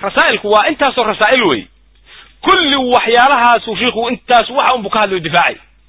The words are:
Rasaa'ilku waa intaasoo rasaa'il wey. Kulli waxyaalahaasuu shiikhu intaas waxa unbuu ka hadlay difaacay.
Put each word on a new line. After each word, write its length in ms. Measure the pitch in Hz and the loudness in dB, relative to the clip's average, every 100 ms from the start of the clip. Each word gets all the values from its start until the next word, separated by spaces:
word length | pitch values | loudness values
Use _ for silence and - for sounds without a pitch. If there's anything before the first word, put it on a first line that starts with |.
Rasaa'ilku 480 | 196 269 311 220 208 | -6 -2 0 -2 0
waa 160 | 214 254 | 0 0
intaasoo 360 | 302 277 254 | -2 -2 -2
rasaa'il 380 | 220 202 214 262 | -4 0 0 2
wey. 200 | 202 117 87 _ _ _ _ - - _ | 0 -2 -6 _ _ _ _ -20 -20 _
Kulli 360 | - 381 302 277 | 0 2 2 -2
waxyaalahaasuu 1000 | 247 247 220 240 262 262 240 233 - 185 | 0 0 2 2 4 4 2 2 -2 -4
shiikhu 320 | 240 214 240 | -4 -2 -4
intaas 420 | 247 - 240 214 | -6 0 0 2
waxa 240 | 269 233 | -2 0
unbuu 160 | 254 196 | -2 -2
ka 80 | 220 | -2
hadlay 200 | 202 190 | -2 -2
difaacay. 360 | 156 175 147 - _ _ | -2 0 0 -4 _ _